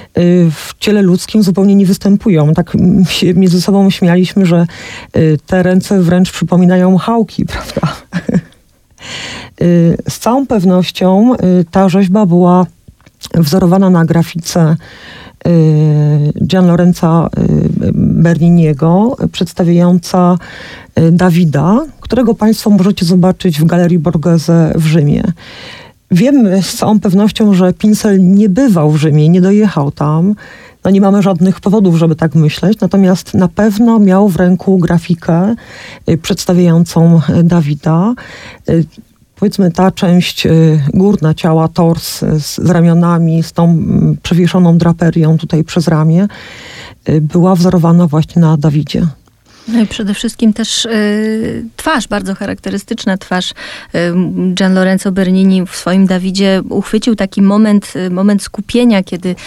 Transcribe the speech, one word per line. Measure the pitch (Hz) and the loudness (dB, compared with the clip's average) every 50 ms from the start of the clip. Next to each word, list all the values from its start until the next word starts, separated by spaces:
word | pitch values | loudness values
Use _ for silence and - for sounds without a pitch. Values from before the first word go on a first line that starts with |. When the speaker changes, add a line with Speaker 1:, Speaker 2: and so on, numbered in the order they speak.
| - - - | -18 -10 -4
Speaker 1:
y, | - 175 175 180 180 170 165 | -2 0 2 2 2 2 0
w | 147 - - - - - | 0 -4 -12 -18 -14 -6
ciele | - 214 208 208 | -4 -2 0 2
ludzkim | 196 180 180 185 - - - 214 202 | 2 2 0 0 -2 -2 0 0 2
zupełnie | 180 175 196 190 202 196 | 2 2 2 2 2 4
nie | 202 196 | 4 2
występują. | 175 196 - - 202 202 202 - 226 180 156 147 151 160 | 2 0 0 0 0 0 0 2 0 2 2 2 2 0
Tak, | - 170 - - | 0 -2 -2 -2
mm, | - - 180 - 190 185 | 0 2 2 2 2 0
się | - - - 185 180 180 | 0 0 -2 -2 0 2
między | 180 190 180 165 180 | 2 2 2 2 0
sobą | 170 - 196 202 196 196 | 0 0 0 2 2 2
śmialiśmy, | - - 190 175 170 180 185 - - 202 190 | 0 0 0 0 2 2 0 0 0 0 0
że, | 170 175 170 170 170 - - - - - - - - - | 2 2 0 0 -2 -4 -12 -18 -18 -18 -20 -16 -6 -2
y, | - 165 156 151 143 _ | 0 0 0 0 -2 _
te | - 190 185 175 | -4 -2 0 0
ręce | 180 185 190 - - 208 190 | 2 0 0 0 0 0 0
wręcz | 175 165 175 180 190 - | 2 2 2 2 0 -2
przypominają | - - 170 - 180 175 185 180 185 185 180 185 190 | -2 -6 -4 0 0 2 2 4 2 2 2 2 2
chałki, | 175 - - 233 233 214 - - - - | 0 0 -2 -2 -2 -2 -4 -4 -8 -8
<laughs> | 165 - | -6 -6
prawda? | - - - - - - 151 - - - - - 175 - - - 170 - - _ _ _ _ _ _ _ _ _ _ - - - - - - - - - - _ - | -10 -10 -8 -8 -6 -6 -6 -8 -10 -16 -10 -10 -10 -6 -4 -4 -4 -6 -6 _ _ _ _ _ _ _ _ _ _ -20 -18 -16 -16 -14 -14 -16 -16 -18 -16 _ -4
Y, | 175 175 175 170 170 170 - - - - | -2 0 2 2 2 2 0 -2 -6 -12
z | - - | -12 -6
całą | - 214 240 269 277 | -4 -2 -2 -2 -2
pewnością, | - 247 214 170 190 180 180 170 - - - 185 185 190 196 226 254 262 | -2 -2 0 0 2 2 0 0 -2 -4 -2 0 0 2 2 2 2 2
y, | - - 180 180 180 170 - | 0 0 2 2 2 0 0
ta | - 190 196 190 | 0 0 0 2
rzeźba | 160 196 202 175 190 214 214 | 2 0 0 2 2 0 2
była | 175 170 175 180 175 180 185 185 175 _ _ _ - - _ _ - _ _ - - - | 2 2 2 4 4 2 2 0 -2 _ _ _ -20 -20 _ _ -20 _ _ -16 -6 -2
wzorowana | 165 165 139 175 190 190 170 180 196 196 190 | -2 0 0 0 0 0 2 2 2 2 2
na | 185 170 165 | 2 2 2
grafice, | 151 165 170 165 - - 165 - - - 175 165 151 165 165 - - - - - - - - - - _ _ - | 2 0 0 -2 -2 -6 -10 -10 -4 -2 0 0 0 0 -2 -6 -12 -20 -20 -20 -20 -20 -20 -20 -20 _ _ -2
y, | 170 170 165 156 156 151 151 156 151 147 151 147 147 151 147 147 147 - - - | 0 2 2 4 2 2 2 2 2 2 0 0 0 0 0 0 -2 -2 -2 -2
Gian | - 185 185 185 | 0 0 2 2
Lorenza, | 175 170 175 175 180 175 - 175 160 165 165 - - - | 2 2 4 2 2 2 2 0 0 2 0 0 -2 -4
y, | - - - 156 151 - - - - - - - | -4 -2 0 0 0 0 -2 -2 -2 -2 -2 -2
Berniniego, | - - - - - 165 170 175 151 165 170 175 170 165 151 151 131 160 165 175 190 214 240 269 - 160 170 | 0 0 0 0 2 2 2 2 2 2 2 4 4 2 2 0 0 0 2 2 2 2 0 -2 -4 -6 -6
przedstawiająca, | - - 185 - - - 185 170 170 170 175 175 185 175 - - - 185 180 175 180 175 - - - - - - - - - - - - | -4 -6 -6 -6 -4 -4 0 0 2 2 2 2 2 0 -2 -2 -2 0 2 2 0 -2 -4 -10 -20 -20 -20 -20 -20 -20 -18 -8 -2 0
y, | 165 165 | 2 2
Dawida, | 175 170 180 185 160 175 185 156 135 143 - 175 208 262 320 302 - - | 2 2 2 2 2 2 0 0 0 -2 0 0 0 0 -2 -4 -12 -16
którego | - - 220 240 254 214 214 | -8 -4 -2 0 0 0 0
państwo | - 208 220 220 - - 220 | 0 0 0 0 0 0 0
możecie | 202 190 185 208 196 - 185 | 2 2 2 0 0 -2 -2
zobaczyć | 165 190 180 175 185 180 - - 185 151 147 | 0 2 2 2 2 0 0 -2 -2 0 0
w | 156 | 0
Galerii | 160 170 175 175 175 180 175 | 0 2 2 2 2 0 0
Borghese | 147 175 165 165 139 175 170 165 - - 170 165 160 - - | 0 -2 -2 -2 0 0 0 0 0 0 2 2 2 0 0
w | 170 156 | 0 0
Rzymie. | 156 156 170 147 147 - - - - 170 - - - - - - - - - - - _ _ _ - | 0 2 2 2 2 0 0 -2 -4 -6 -6 -12 -20 -20 -20 -20 -20 -20 -20 -20 -20 _ _ _ -2
Wiemy | 190 170 226 277 285 277 226 190 180 196 170 | 0 2 2 2 4 2 2 2 2 0 -2
z | - - | -4 -6
całą | - - - 220 208 | -4 -2 0 0 0
pewnością, | - 208 170 202 214 202 - - 226 208 196 | 0 2 2 2 2 0 0 0 0 2 2
że | 180 185 180 180 | 2 2 0 0
Pincel | - - 214 214 202 - 214 196 190 185 180 196 | 0 0 0 0 0 0 0 2 4 4 4 4
nie | 202 220 208 | 4 2 2
bywał | 175 254 277 247 190 175 147 151 | 2 2 2 2 2 2 2 2
w | 151 | 0
Rzymie, | 151 151 156 147 151 151 160 | 0 0 2 2 2 4 4
nie | 175 185 | 4 4
dojechał | 180 190 202 208 220 196 - 156 139 143 | 2 2 2 2 2 0 0 -2 -4 -4
tam. | - - 147 147 151 160 170 202 214 - - - - - - - - _ - | -4 -4 -4 -2 0 0 0 -2 -2 -4 -8 -20 -20 -20 -20 -20 -16 _ -2
No, | 185 | 0
nie | 196 196 | 2 2
mamy | 208 196 196 202 | 2 2 2 2
żadnych | 175 196 190 151 180 190 190 - | 2 0 0 0 0 0 0 -2
powodów, | - 208 185 220 196 185 165 | -2 0 0 2 2 2 2
żeby | 160 170 165 156 | 2 2 0 0
tak | - 160 156 - | 0 -2 -2 0
myśleć. | 165 156 151 - - - 185 220 - | 0 0 0 -2 -2 -2 -2 -2 0
Natomiast | 196 180 - 196 190 180 185 - - - - | -2 -2 0 2 2 2 0 -2 -4 -4 -2
na | 196 190 | -2 -2
pewno | 170 - - 208 226 196 208 240 226 226 226 | 0 0 0 -2 0 0 2 2 2 2 4
miał | 208 190 185 196 208 208 | 4 4 4 2 2 0
w | 160 | 0
ręku | 156 185 180 185 175 - 196 190 | 0 0 0 0 0 0 0 0
grafikę, | 185 165 - 170 170 - - 175 170 - - 160 170 185 214 233 - - - - - - - - - - - | 0 2 0 0 -2 0 -2 -4 -4 -2 -2 0 0 0 -2 -4 -6 -8 -20 -20 -20 -20 -20 -20 -10 -4 -4
y, | 170 | -4
przedstawiającą, | 160 - - - - - - 180 175 180 175 165 165 175 - - 165 165 170 165 165 143 - - 170 | -4 -2 -6 -6 -6 -2 0 0 2 2 4 4 2 0 0 0 2 4 4 4 4 2 2 0 2
y, | 170 | 2
Dawida. | 170 175 170 151 143 151 143 - 160 160 165 190 226 247 - - - - - - - - - - - | 2 2 2 0 0 -4 -4 -2 -2 0 0 0 -2 -4 -6 -10 -20 -20 -20 -20 -20 -20 -12 -6 -2
Y, | - 165 156 - _ - - _ _ _ _ _ _ | -2 -2 -2 -4 _ -20 -20 _ _ _ _ _ _
powiedzmy, | - 196 208 - - 196 170 | -4 -4 -4 0 0 0 0
ta | 165 - 185 190 | 0 0 0 0
część, | - - - 175 175 180 - - - - - | 0 -2 -2 0 2 2 0 -2 -4 -4 -2
y, | - 160 160 160 160 156 156 139 147 - | 0 2 4 4 2 2 0 0 0 0
górna | 196 185 202 202 - 156 156 156 | 0 2 2 0 0 0 -2 -2
ciała, | - - 165 160 160 160 | -2 -2 0 0 0 0
tors, | 160 - - 170 165 170 165 - - - - - | -2 -2 0 0 0 0 -2 -6 -12 -10 -6 -4
y, | - 156 151 | -4 -4 -4
z, | 143 - - | -4 -6 -8
z | - - 160 | -4 -2 0
ramionami, | 151 170 170 170 165 170 170 170 175 165 170 160 165 165 165 | 0 2 2 2 2 2 2 2 0 0 0 0 0 -2 -4
z | - - | -4 -2
tą, | - 170 | 0 2
mm, | 170 170 156 - - - - 160 156 151 151 - | 2 2 0 0 0 0 0 0 0 -2 -2 -4
przewieszoną | - 170 170 180 165 - 185 185 170 170 | -2 0 0 0 2 2 2 2 4 4
draperią | 170 170 170 170 - 175 165 - 170 156 156 160 | 2 2 0 0 0 0 0 0 0 0 2 0
tutaj | 160 - - - 156 160 | 0 -2 -2 -2 -4 -4
przez | - - 175 160 | -2 -4 -4 -2
ramię, | 175 165 151 156 160 160 175 202 208 - - - - - - - - - - - - - _ - - | 0 0 0 2 2 2 2 0 -2 -4 -10 -20 -20 -20 -20 -20 -20 -20 -20 -20 -20 -20 _ -6 -2
y, | 147 156 | -2 0
była | 151 147 - 180 175 185 190 | 0 0 0 2 2 2 2
wzorowana | 170 175 185 185 180 160 170 170 175 175 | 2 2 2 2 2 2 4 4 4 2
właśnie | 156 143 160 151 - - 170 | 2 0 -2 -2 0 0 0
na | 165 156 160 | 2 2 2
Dawidzie. | 147 147 160 143 151 147 - - - 175 156 131 _ _ _ _ _ _ _ _ - - | 0 0 0 0 -2 -4 -4 -4 -4 -4 -4 -6 _ _ _ _ _ _ _ _ -18 -10
Speaker 2:
No | - 226 233 | -4 -2 -2
i | 214 | -2
przede | 196 - - 220 196 202 | -2 -4 -8 -6 -6 -6
wszystkim | - - 226 - - 233 220 208 | -6 -6 -8 -6 -2 0 0 0
też, | - 220 - - - - | 0 -4 -6 -4 -6 -6
y, | 226 226 214 208 208 208 214 214 220 220 220 226 226 226 233 233 226 _ | -4 -4 -2 -2 -2 -2 -2 -4 -4 -4 -4 -6 -6 -8 -10 -12 -14 _
twarz, | - - 320 320 254 190 | -8 -4 -4 -2 -4 -4
bardzo | - 214 208 190 185 196 | -4 -6 -8 -6 -6 -8
charakterystyczna | - 202 196 190 - - 196 196 196 - - 233 - - 208 190 | -8 -8 -10 -10 -10 -10 -8 -8 -8 -8 -8 -10 -6 -4 -4 -4
twarz. | 190 - - 196 185 - - | -6 -6 -6 -6 -6 -6 -6
Y, | - - - - - - - - - 160 170 175 170 185 175 165 180 175 180 185 180 | -10 -14 -18 -18 -18 -20 -16 -8 -6 -4 -4 -2 -2 -2 -2 -2 -4 -4 -4 -4 -2
Gian | 208 196 185 185 | 0 0 0 2
Lorenzo | 185 185 190 190 190 - 202 | 2 0 0 0 -2 -2 -4
Bernini | 180 196 190 180 185 190 190 190 190 185 175 | -2 -2 -2 0 0 2 2 2 2 0 -2
w | - - | -4 -10
swoim | - - 170 185 190 190 | -10 -6 -2 0 2 2
Dawidzie | 180 185 180 180 190 180 196 196 196 190 185 - - | 2 0 -2 -4 -4 -4 -2 0 0 0 -2 -2 -4
uchwycił | - 202 190 - - 220 - 247 220 | -6 -6 -6 -4 -4 -4 -2 -2 -2
taki | - 196 190 - 196 | -2 -4 -6 -2 0
moment, | 196 196 202 214 220 214 208 202 - - - | 0 2 2 2 2 2 2 0 -2 -4 -10
y, | - 185 185 | -8 -6 -6
moment | 180 185 196 208 208 196 - | -4 -2 0 0 0 -2 -4
skupienia, | - - - 202 - - 233 247 240 214 190 185 | -8 -12 -12 -10 -4 -2 0 2 2 2 0 -2
kiedy, | - 185 175 180 185 175 - - | -4 -8 -8 -6 -6 -8 -8 -12